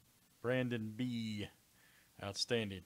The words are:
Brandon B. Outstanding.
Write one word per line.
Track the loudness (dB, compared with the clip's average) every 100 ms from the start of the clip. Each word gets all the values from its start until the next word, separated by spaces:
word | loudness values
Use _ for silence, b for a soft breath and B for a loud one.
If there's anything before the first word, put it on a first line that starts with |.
| _ _ _ _
Brandon | 2 2 2 0 -2 -2
B. | -2 0 -2 -4 -6 -8 _ b b b b -10
Outstanding. | -8 -2 2 2 2 -4